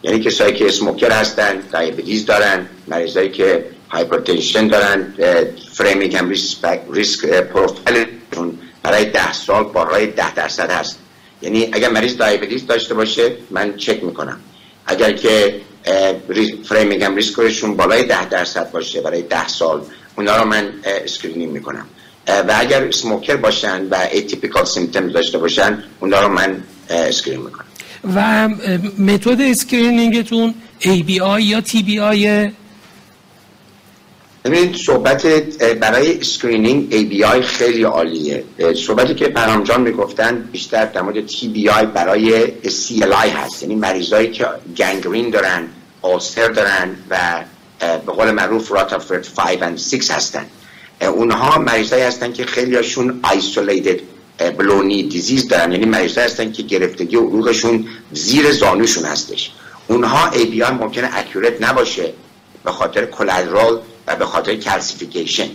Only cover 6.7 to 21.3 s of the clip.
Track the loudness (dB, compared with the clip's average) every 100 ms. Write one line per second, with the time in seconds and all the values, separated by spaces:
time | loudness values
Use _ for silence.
6.7 | -2 -2 -2 -2 -2 2 2 2 2 2
7.7 | 0 0 0 0 -8 -12 -6 -6 -8 -16
8.7 | -8 0 2 2 0 -2 -4 0 0 2
9.7 | 0 2 2 0 -2 -4 -2 -6 -4 -2
10.7 | -2 -4 -10 -20 -20 -20 _ -2 0 0
11.7 | 2 2 2 -2 0 2 2 -2 -6 -2
12.7 | -2 0 -2 -2 2 0 0 -8 -4 -4
13.7 | -4 -4 -2 -4 -8 -10 -10 -18 -20 -20
14.7 | _ -6 2 2 2 2 4 4 0 -12
15.7 | -10 -2 2 2 0 -4 0 0 -2 -8
16.7 | -2 0 0 -2 -2 -2 0 0 0 -4
17.7 | 0 2 2 2 -2 0 -4 -4 -6 -6
18.7 | -6 -6 -6 -4 -4 -4 -4 -4 -2 -2
19.7 | -2 -6 -20 -18 -6 0 2 2 0 -4
20.7 | -8 -6 -6 -6 -8 -8